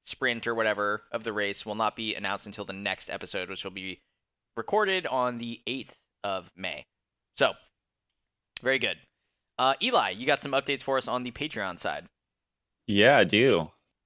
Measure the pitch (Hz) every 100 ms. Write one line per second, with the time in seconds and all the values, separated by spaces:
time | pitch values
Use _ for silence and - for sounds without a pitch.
0 | - - 131 117 117 113 110 101 104 104
1 | - 113 110 104 101 98 110 107 110 -
2 | 110 - 98 101 104 98 98 95 101 95
3 | - 98 90 98 92 95 98 92 92 90
4 | _ _ _ _ _ - - 214 202 185
5 | 151 127 123 120 117 117 - 131 - -
6 | _ _ 101 95 87 87 92 76 - _
7 | _ _ _ - 127 - _ _ _ _
8 | _ _ _ _ _ - 120 135 110 87
9 | _ _ _ _ _ - 131 135 220 226
10 | 101 95 127 143 143 135 135 135 - 131
11 | 120 123 123 - 147 117 98 87 95 73
12 | - _ _ _ _ _ _ _ - 101
13 | 117 139 98 208 143 92 78 _ _ _